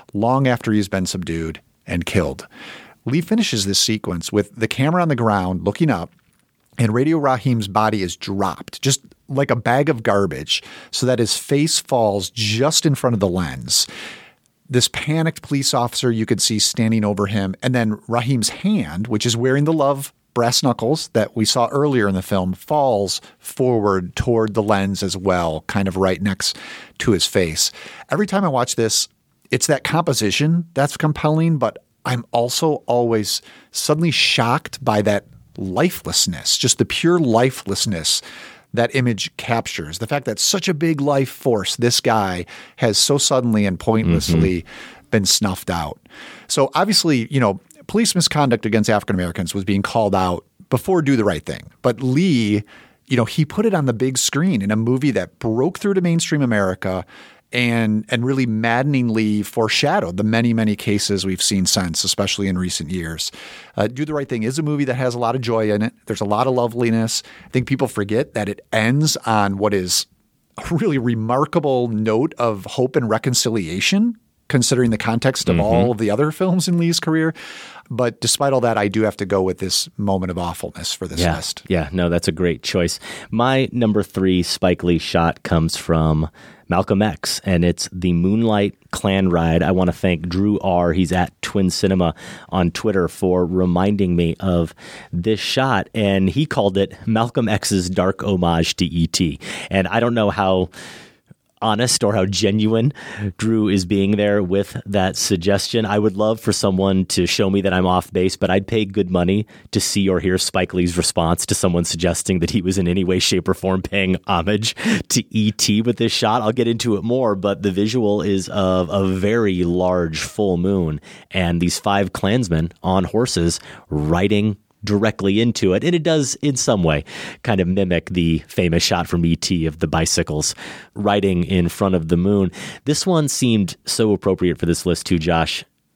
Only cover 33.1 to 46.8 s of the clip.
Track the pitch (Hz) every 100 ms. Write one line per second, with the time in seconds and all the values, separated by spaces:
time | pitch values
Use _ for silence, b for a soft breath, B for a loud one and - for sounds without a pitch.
33.1 | 113 101 - B B B - - 151 170
34.1 | - - - 117 131 - - 117 107 104
35.1 | 101 - - _ - 95 95 175 - -
36.1 | - - 85 - - 123 - - - 165
37.1 | 175 135 110 131 - - 101 110 87 76
38.1 | - B B B B B 120 120 135 123
39.1 | 104 - - - 113 - - 76 82 113
40.1 | 143 - 104 - 196 190 147 165 147 143
41.1 | 139 131 - 135 110 95 - 120 - 123
42.1 | 110 95 90 87 B B B 120 104 -
43.1 | 143 - 131 120 107 101 87 - 110 87
44.1 | 82 - 82 80 87 - - - - -
45.1 | 110 92 - 104 92 - 87 73 - _
46.1 | B B B B - 135 156